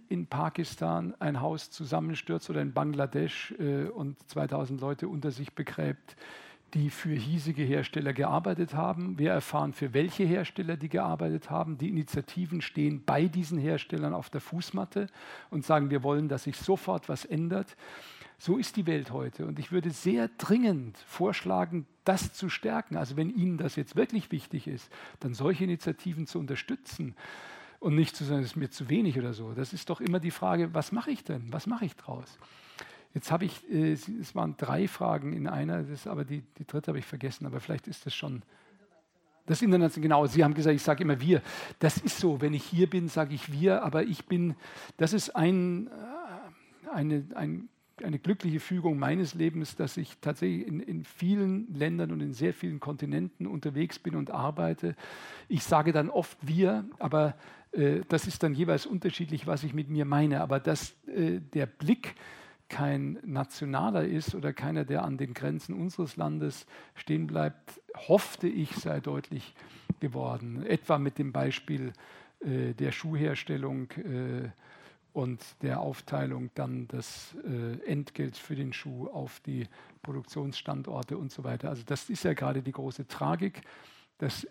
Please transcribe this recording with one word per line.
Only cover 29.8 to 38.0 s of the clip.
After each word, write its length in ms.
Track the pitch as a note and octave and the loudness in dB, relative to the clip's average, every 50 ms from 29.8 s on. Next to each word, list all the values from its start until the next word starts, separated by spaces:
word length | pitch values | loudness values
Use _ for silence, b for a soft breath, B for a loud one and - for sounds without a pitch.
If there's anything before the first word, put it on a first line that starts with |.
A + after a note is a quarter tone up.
| - - | -4 -6
doch 120 | E3 - | -4 -2
immer 180 | - F3+ F3 F3+ | 0 2 2 2
die 120 | D#3 E3+ | 0 -2
Frage, 420 | - - F#3 F#3 F3 E3+ E3+ E3 E3 | -2 0 2 2 4 4 2 2 2
„Was 180 | D#3 D3+ - | -2 -2 0
mache 200 | G3+ A#3+ - D#4 | -2 -4 -2 -2
ich 120 | C4 - - | -4 -4 -4
denn? 300 | - D3+ B2 A#2 A#2 A#2+ | -6 -6 -4 -4 -4 -6
Was 120 | D3 - | -4 -2
mache 200 | G#3 A#3+ A#3 G#3+ | -2 -2 -2 -2
ich 100 | D#3 - | -4 -4
draus?“ 420 | - - - B2 B2 B2+ - - B B B B B B B B B B B B B B B - | -8 -10 -10 -10 -10 -10 -14 -18 B B B B B B B B B B B B B B B -8
Jetzt 180 | C#3+ - - | -8 -2 0
habe 140 | D#3+ E3+ F#3+ | 0 2 2
ich, 220 | E3+ - - - - | -2 -4 -6 -8 -2
äh, 220 | G3 D#3 D#3 D#3 D#3 | 0 2 4 4 2
es, 140 | - - | 0 -2
es 280 | F#3+ A3+ A#3 D#3 - - | -8 -8 -8 -8 -6 -2
waren 200 | F3+ E3+ D#3 C#3 | -2 -2 -2 -2
drei 300 | - - B2+ C#3 E3 G3 | -4 -2 0 2 2 2
Fragen 460 | - - - - - - D3 C#3 C#3+ E3 | 0 0 -2 0 0 0 0 0 -4 -4
in 140 | E3 C#3+ | -2 -2
einer, 340 | D#3+ - C#3 D3 D#3+ F3 E3+ | -2 -2 -2 0 0 0 -2
das, 240 | D3 C#3 D3 C3+ - | -2 -4 -8 -10 -8
aber 180 | - - D3 C#3+ | -8 -6 -4 -4
die, 200 | B2+ D3 D3 A#2+ - _ - | -4 -6 -8 -8 -12 _ -16
die 80 | C#3+ | -12
dritte 220 | - - D3+ - E3+ | -6 -6 -4 -2 -2
habe 100 | D3 C#3+ | -4 -4
ich 60 | - | -4
vergessen, 420 | - D3 C3 C3 C3 - - D3 | -8 -8 -6 -6 -6 -6 -6 -8
aber 120 | C3+ B2+ B2+ | -6 -6 -6
vielleicht 280 | - - D#3 C3 - | -6 -6 -6 -6 -6
ist 180 | - D#3+ - | -10 -12 -8